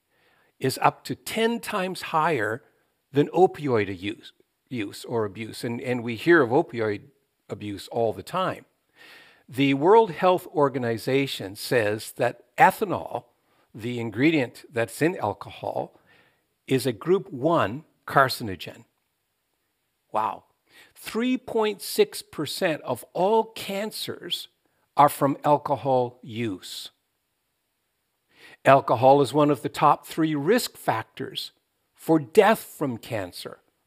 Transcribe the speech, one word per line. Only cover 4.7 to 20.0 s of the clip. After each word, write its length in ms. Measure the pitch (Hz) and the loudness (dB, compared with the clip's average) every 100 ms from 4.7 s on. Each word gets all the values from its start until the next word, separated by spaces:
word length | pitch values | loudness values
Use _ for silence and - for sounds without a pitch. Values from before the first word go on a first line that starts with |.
| 123 101 - - | -8 -8 -10 -6
or 200 | 117 104 | -4 -4
abuse. 380 | 98 110 107 | -6 -12 -10
And, 160 | 127 117 | -8 -6
and 220 | 127 123 | -4 -6
we 140 | 117 113 | -6 -2
hear 260 | 160 170 | 4 6
of 80 | 120 | 6
opioid 520 | 127 - - - 104 - _ _ _ - | 2 0 -2 -4 -4 -10 _ _ _ -16
abuse 400 | 104 104 98 - | -12 -10 -12 -8
all 240 | 120 113 | -2 -2
the 100 | 98 | -2
time. 420 | - 180 180 98 - _ _ _ - - - _ _ | -8 -4 -4 -6 -12 _ _ _ -20 -20 -20 _ _
The 280 | 127 139 139 | 0 2 4
World 340 | 160 226 220 | 6 6 6
Health 380 | 147 185 180 - | 2 2 2 0
Organization 1080 | 151 139 131 120 113 - 135 139 - 98 104 | 0 2 2 -2 -4 0 0 0 -4 -10 -12
says 580 | - 131 104 107 - | -2 0 2 -2 -6
that 320 | - 123 - _ - | -4 -4 -4 _ 4
ethanol, 680 | 170 - 208 120 - 120 - _ _ _ _ | 4 4 -2 -4 -6 -10 -12 _ _ _ _
the 280 | 117 113 123 | -12 -8 -6
ingredient 680 | 117 104 151 160 120 - - | -6 0 2 2 0 -6 -8
that's 260 | 117 113 - | -4 -4 0
in 160 | 156 185 | -2 0
alcohol, 760 | 104 95 110 - 98 - - _ _ _ _ _ _ _ - | -4 -6 -10 -10 -6 -6 -8 _ _ _ _ _ _ _ -4
is 220 | 131 127 | -2 -2
a 40 | |
group 400 | 113 - 190 185 | -4 0 0 -2
one 520 | 131 151 165 101 131 - _ - | -4 0 2 0 -2 -12 _ 0
carcinogen. 760 | 147 131 - 117 92 - - - _ _ _ _ _ _ _ _ _ _ _ | 4 4 2 -6 -8 -12 -16 -20 _ _ _ _ _ _ _ _ _ _ _